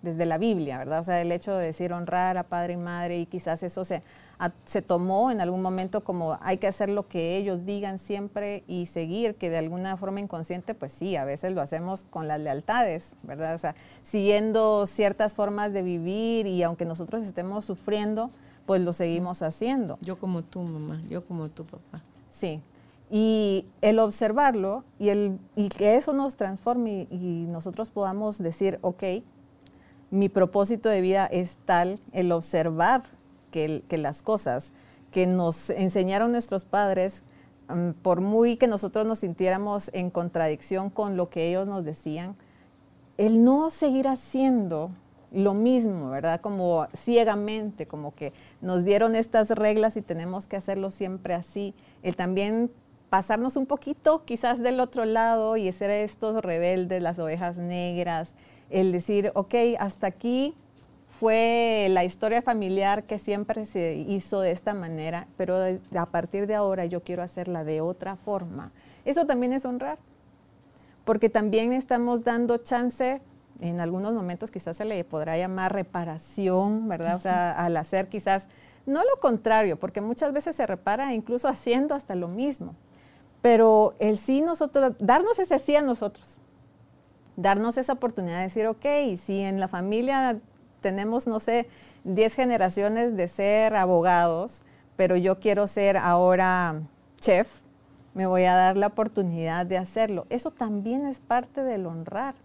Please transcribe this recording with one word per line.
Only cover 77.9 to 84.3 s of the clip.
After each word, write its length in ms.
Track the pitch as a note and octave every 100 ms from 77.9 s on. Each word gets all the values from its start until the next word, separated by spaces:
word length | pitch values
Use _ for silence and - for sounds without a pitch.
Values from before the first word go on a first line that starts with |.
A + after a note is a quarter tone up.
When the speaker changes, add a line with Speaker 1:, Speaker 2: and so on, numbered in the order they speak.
| F#3+ F#3+
Speaker 1:
quizás, 380 | G#3+ G3+ G3 F#3+ - - - -
no 160 | C#4+
lo 160 | A4+ C5+
contrario, 580 | C#4+ A3+ A3+ A3 G#3 D#3
porque 220 | F#3+ G#3
muchas 320 | G#3 B3 D4+
veces 220 | C#4 D#4 D#4+
se 100 | A3+
repara 460 | F3+ - G#3+ C#4
incluso 340 | A#3 A3 A#3+ C4+
haciendo 480 | C4 - A#3+ D4 C#4+
hasta 200 | C4+ F3+
lo 120 | E3+
mismo, 480 | F#3 C#4 C4+ F3 E3 _ - - - _ _
pero 520 | A#3+ A3+ A3+ A3 G#3+ -
el 180 | G#3+ G#3+
sí 240 | -